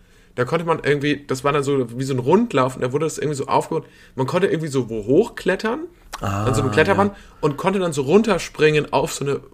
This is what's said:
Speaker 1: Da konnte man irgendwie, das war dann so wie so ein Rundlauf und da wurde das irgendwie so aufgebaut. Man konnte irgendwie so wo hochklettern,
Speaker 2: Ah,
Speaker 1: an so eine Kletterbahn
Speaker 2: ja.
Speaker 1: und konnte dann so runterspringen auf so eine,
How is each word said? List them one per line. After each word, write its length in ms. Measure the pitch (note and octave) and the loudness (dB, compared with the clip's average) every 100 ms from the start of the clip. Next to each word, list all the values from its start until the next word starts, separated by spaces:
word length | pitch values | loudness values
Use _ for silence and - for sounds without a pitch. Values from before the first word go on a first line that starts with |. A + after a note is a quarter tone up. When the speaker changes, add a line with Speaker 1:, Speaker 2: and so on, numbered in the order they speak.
| _ _ _ - | _ _ _ -6
Speaker 1:
Da 100 | B2 | -2
konnte 200 | E3 E3 | -2 0
man 140 | D#3+ | -2
irgendwie, 400 | C3+ D3 D3 D3 - | 0 0 0 -2 -4
das 160 | C3 | -4
war 80 | C#3 | 0
dann 100 | D3 | 0
so 340 | C#3 C#3 A#2 A#2+ | 0 0 -2 -4
wie 60 | |
so 100 | C3+ | -4
ein 60 | C3 | -2
Rundlauf 560 | B2 F#3+ A#3+ C#3 B2+ B2+ | 2 2 4 2 0 0
und 60 | |
da 100 | C3 | -2
wurde 140 | C#3+ D#3 | -2 -4
das 140 | - | -4
irgendwie 180 | D3+ C3+ | -4 -4
so 80 | B2+ | -2
aufgebaut. 380 | C#3+ - E3 - - - - | -2 0 -4 -6 -18 -12 -4
Man 100 | C3 | -2
konnte 220 | F3 F#3 | 0 0
irgendwie 220 | D#3+ D#3 | -2 -2
so 200 | C3+ A2 | -2 -2
wo 160 | A2+ G2+ | -4 2
hochklettern, 760 | D3+ A#3 - - F#3 A3 D4 F4 - - - | 2 2 0 -2 -2 -2 -6 -8 -16 -18 -8
Speaker 2:
Ah, 240 | G#2 G2 A2 | -4 -2 0
Speaker 1:
an 80 | |
so 80 | - | 0
eine 80 | C3+ | 2
Kletterbahn 360 | B2+ D#3 F#3+ G3+ | 2 2 4 2
Speaker 2:
ja. 80 | - - - | 0 -20 -4
Speaker 1:
und 160 | D3+ C3+ | -2 0
konnte 220 | F#3 G3 | 0 0
dann 120 | F3 | -2
so 120 | C#3+ | -2
runterspringen 920 | C3 G3 G#3+ F3 - - D3+ D3+ - | 4 4 6 0 -2 2 4 4 2
auf 200 | C3+ - | 0 0
so 120 | - C#3 | -4 -4
eine, 140 | C3+ - | -4 -6